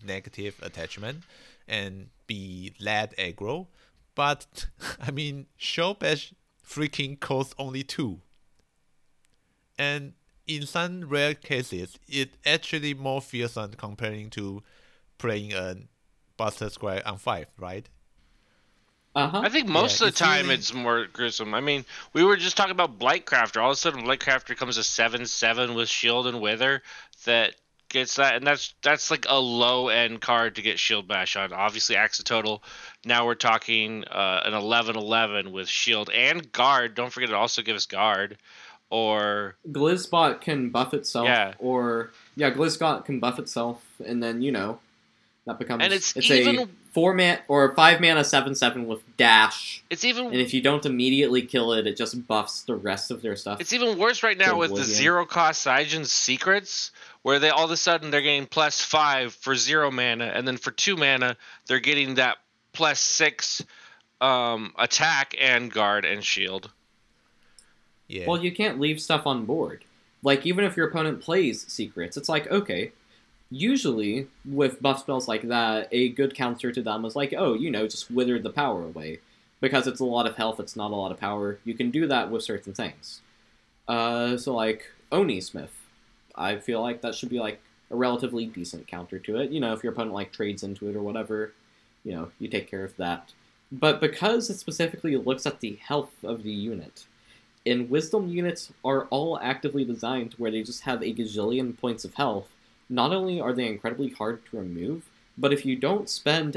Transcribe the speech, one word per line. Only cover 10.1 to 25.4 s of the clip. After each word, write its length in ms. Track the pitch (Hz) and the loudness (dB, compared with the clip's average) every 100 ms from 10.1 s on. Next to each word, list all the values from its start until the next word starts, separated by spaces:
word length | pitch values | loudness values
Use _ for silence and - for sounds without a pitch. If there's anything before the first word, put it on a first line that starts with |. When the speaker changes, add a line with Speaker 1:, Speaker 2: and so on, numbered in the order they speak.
| - _ _ - | -16 _ _ -10
Speaker 1:
in 200 | 151 143 | -8 -6
some 420 | 175 175 180 160 | -4 -4 -6 -4
rare 260 | 143 147 | 0 0
cases, 640 | 151 - 131 127 90 90 - _ | 0 -4 -4 -4 -8 -10 -14 _
it 220 | 139 135 - | -4 -4 -4
actually 500 | 147 160 - 160 147 | 0 0 -2 -6 -4
more 260 | 139 139 135 | -4 -4 -4
fearsome 520 | - 120 120 117 107 | -4 -6 -4 -6 -10
comparing 560 | 107 104 104 113 107 107 | -10 -12 -8 -8 -8 -10
to 320 | - 101 98 - _ _ _ _ - | -10 -8 -10 -14 _ _ _ _ -8
playing 340 | 120 107 104 | -4 -4 -4
a 240 | 95 92 92 95 _ _ _ _ - | -6 -6 -8 -16 _ _ _ _ -6
Buster 320 | 110 - 107 | -4 -4 -8
Square 320 | - 104 95 107 | -6 -6 -4 -6
on 120 | 98 | -6
five, 280 | - 101 - - | -4 -4 -8 -14
right? 300 | 90 95 117 _ _ _ _ _ _ _ _ _ _ _ _ | -12 -12 -16 _ _ _ _ _ _ _ _ _ _ _ _
Speaker 2:
Uh-huh. 260 | 143 143 185 | 0 0 0
Speaker 3:
I 80 | 208 | 0
think 180 | 277 233 | 0 2
most 240 | 160 220 | 4 4
Speaker 1:
Yeah, 20 | |
Speaker 3:
of 40 | - | 4
the 60 | 226 | 2
Speaker 1:
it's 100 | - | 4
Speaker 3:
time 260 | 165 147 139 | 4 4 2
Speaker 1:
really 80 | |
Speaker 3:
it's 180 | 131 - | 0 -2
more 340 | 123 120 117 104 | -4 0 0 -2
gruesome. 400 | - 120 110 107 | -4 -4 -4 -4
I 60 | 107 | -2
mean, 240 | 143 143 127 - - | 0 -2 -6 -16 -4
we 100 | 147 | 4
were 140 | 190 196 | 6 6
just 200 | 180 - | 2 2
talking 140 | 196 | 2
about 260 | 185 170 107 | 2 0 2
Blightcrafter. 640 | 123 170 - 131 113 113 | 2 2 2 2 2 2
All 100 | 123 | 2
of 40 | |
a 20 | 139 | 2
sudden, 280 | 170 139 | 0 -2
Blightcrafter 520 | 117 131 - 131 - - | 0 0 2 0 -2 -6
comes 200 | 123 120 | -4 -2
a 80 | |
seven 420 | 107 - 117 120 120 | -2 0 0 0 -4
seven 480 | - | 0